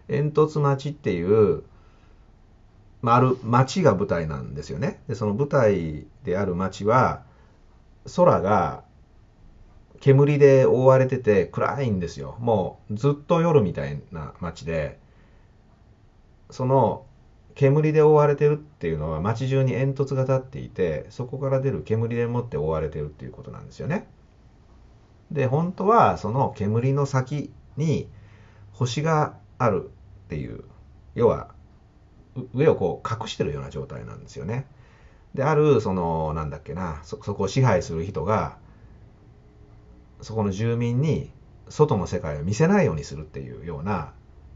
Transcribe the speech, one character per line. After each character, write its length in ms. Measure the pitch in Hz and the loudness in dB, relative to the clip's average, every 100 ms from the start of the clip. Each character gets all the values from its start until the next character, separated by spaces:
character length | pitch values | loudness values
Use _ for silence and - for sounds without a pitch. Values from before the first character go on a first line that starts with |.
| - | -6
「煙 240 | - 147 | -4 0
突 280 | 151 151 156 | 2 2 2
町」 300 | 143 135 147 | 0 0 -4
っ 40 | |
て 200 | 143 - | -6 -4
い 100 | 87 | -2
う、 400 | 85 110 101 80 - - - - - - - _ _ - _ _ - - | 2 4 4 2 -6 -20 -20 -20 -20 -20 -20 _ _ -20 _ _ -20 -6
ま 120 | 117 | 0
あ、 20 | 120 | 4
あ 40 | |
る 180 | 127 127 | 2 0
町 400 | 113 123 131 196 | 0 2 2 2
が 120 | 156 92 | 2 2
舞 120 | 101 | 0
台 200 | 85 80 | -2 -4
な 120 | 69 | -8
ん 140 | 62 | -10
で 100 | 71 | -12
す 80 | - | -10
よ 80 | 69 | -6
ね。 220 | 139 208 - | -6 -8 -10
で、 80 | 107 | -6
そ 100 | 107 | -2
の 80 | |
舞 140 | 104 143 | -2 0
台 600 | 143 110 98 80 76 - - | 2 2 2 -2 -8 -14 -12
で 140 | - 90 | -6 -4
あ 80 | 98 | -2
る 100 | 87 | -2
町 300 | 95 - 101 | -4 -2 0
は、 380 | 123 101 76 - - - _ _ - _ - - - | 2 2 -2 -12 -20 -20 _ _ -20 _ -20 -6 2
空 260 | 175 98 | 4 4
が 420 | 92 104 82 65 - - _ _ _ _ - - - - - - | 2 2 0 -4 -14 -20 _ _ _ _ -20 -20 -20 -20 -20 -2
煙 380 | 139 135 143 143 | 4 6 6 8
で 280 | 143 135 117 | 8 8 6
覆 200 | 120 131 | 6 6
わ 120 | 131 | 6
れ 100 | 127 | 4
て 100 | 127 | 0
て 280 | - 101 87 | 2 2 2
暗 360 | - 113 113 | -2 -4 -2
い 80 | 131 | -4
ん 100 | 95 | -4
で 80 | 85 | -4
す 120 | - | -8
よ。 160 | 71 92 | -12 -6
も 400 | 117 107 87 - - | 0 0 -2 -8 -10
う 40 | 107 | -2
ず 160 | 139 | 0
っ 20 | 147 | 0
と 260 | - 170 | 0 2
夜 200 | 170 151 | 4 4
み 120 | 95 | 2
た 140 | - 69 | -2 -8
い 140 | 71 - | -8 -12
な 220 | - 71 - | -14 -14 -10
町 260 | 85 - - | -12 -10 -6
で、 340 | 80 71 - - - - - - _ _ _ _ _ _ _ _ _ - | -4 -4 -8 -20 -20 -20 -20 -20 _ _ _ _ _ _ _ _ _ -18
そ 140 | - 127 | -6 0
の 400 | 135 110 - - - - - - - | 2 2 0 -10 -20 -20 -20 -18 0
煙 380 | 139 147 156 | 2 4 2
で 80 | 151 | 6
覆 120 | 151 | 6
わ 140 | 151 147 | 6 6
れ 80 | 143 | 4
て 120 | 147 | 2
る 60 | |
っ 40 | 147 | 0
て 300 | - - 85 | -4 -10 -6
い 60 | |
う 40 | 78 | -4
の 140 | 78 | -4
は 100 | 78 | -4
町 280 | 95 113 131 | -2 -2 0
中 140 | 135 | 0
に 80 | 131 | 2
煙 220 | 123 135 | 0 -2
突 200 | 135 139 | -2 -2
が 100 | 135 | -2
立 100 | 131 | 0
っ 60 | 131 | -2
て 180 | 131 139 | -4 -12
い 100 | 120 | -10
て、 380 | - 90 76 - | -4 -2 -2 -8
そ 160 | - 120 | -12 -10
こ 140 | 135 | -6
か 100 | 139 | -2
ら 100 | 135 | -2
出 120 | 135 | -2
る 120 | 127 | -4
煙 320 | - 110 113 117 | -2 -2 -2 -2
で 120 | 117 | -2
も 140 | 120 | -4
っ 60 | 120 | -4
て 100 | 73 | -4
覆 120 | 78 | -4
わ 120 | 80 | -2
れ 80 | 78 | -4
て 100 | 76 | -6
る 60 | 73 | -10
っ 40 | |
て 160 | - 64 | -12 -16
い 40 | |
う 20 | |
こ 120 | - | -16
と 80 | - | -16
な 80 | - | -16
ん 60 | - | -16
で 60 | |
す 80 | - | -10
よ 80 | - | -6
ね。 200 | 185 - - _ _ - _ _ - - - _ _ - | -6 -8 -20 _ _ -20 _ _ -20 -20 -20 _ _ -10
で、 160 | 151 127 | -2 0
本 240 | 139 175 | 0 -2
当 160 | 185 190 | -2 2
は 300 | 233 117 87 | 6 6 2
そ 140 | 95 | -2
の 220 | 127 127 - | -2 -2 -2
煙 380 | 101 110 127 | -2 0 0
の 120 | 139 135 | 0 0
先 460 | 135 127 147 - - - - | -2 -2 -6 -8 -14 -14 -4
に 300 | 160 120 - - - - - - - | -2 -2 -4 -16 -20 -20 -20 -20 -18
星 280 | - 127 - | -6 -4 -2
が 360 | 160 156 151 - - - | 0 0 0 -6 -18 -2
あ 120 | 120 | 0
る 200 | 92 - - - - - | 0 -4 -14 -20 -20 -12
っ 20 | |
て 80 | 78 | -10
い 180 | 60 | -10
う、 100 | 53 - - - - - - | -12 -18 -20 -20 -20 -12 0
要 120 | 117 | 2
は、 220 | 73 - - - - _ _ - - - 131 | 2 -6 -18 -20 -20 _ _ -20 -20 -16 -14
う-、 60 | 123 | -6
上 140 | 123 156 | 0 2
を 80 | - | 2
こ 260 | 92 78 | -2 -4
う 200 | - 113 | -6 -8
隠 40 | - | -8
し 100 | - | -6
て 60 | |
る 100 | 98 | -6
よ 80 | 71 | -6
う 20 | |
な 60 | 67 | -10
状 180 | 69 67 | -12 -12
態 180 | 69 57 | -12 -14
な 80 | |
ん 80 | 52 | -16
で 80 | - | -16
す 80 | - | -12
よ 80 | 73 | -8
ね。 220 | 120 - - - - - - - | -8 -10 -16 -20 -20 -20 -20 -12
で、 100 | - | -4
あ 120 | 139 151 | 0 4
る、 260 | 151 127 | 4 4
そ 120 | 104 | 2
の、 400 | 92 85 80 78 | -2 -2 -2 -2
な 100 | 80 | -4
ん 60 | 76 | -6
だ 80 | 71 | -8
っ 60 | |
け 100 | - | -10
な、 260 | 78 90 76 | -8 -8 -8
そ-、 140 | - - | -12 -12
そ 100 | - | -8
こ 100 | 101 | -4
を 40 | 95 | -2
支 160 | 135 | 2
配 180 | 127 92 | 2 2
す 120 | - | 0
る 120 | 80 90 | -6 -6
人 180 | 95 | -6
が、 340 | 82 107 76 - - - - - - - - - - - - - - - - - - | -2 0 -2 -8 -20 -20 -20 -20 -20 -20 -20 -20 -20 -20 -20 -20 -20 -20 -20 -20 -8
そ 80 | |
こ 100 | 110 | -4
の 60 | 101 | -2
住 260 | 92 113 117 | -2 -2 -2
民 260 | 120 123 | 0 0
に 280 | 156 107 - - - - - | 0 0 -4 -14 -20 -20 -6
外 300 | - 151 107 | 2 2 2
の 80 | 82 | -2
世 120 | 90 | -4
界 200 | 80 73 | -6 -6
を 40 | |
見 120 | 80 107 | -2 2
せ 100 | 160 | 4
な 160 | 202 | 4
い 40 | 139 | 2
よ 60 | |
う 20 | 80 | 0
に 80 | |
す 120 | 71 71 | -6 -12
る 60 | |
っ 40 | 76 | -12
て 160 | - | -12
い 200 | 65 60 | -14 -12
う 20 | |
よ 180 | 82 73 | -12 -8
う 20 | |
な、 280 | 87 95 73 - - - - | -6 -6 -6 -14 -20 -20 -20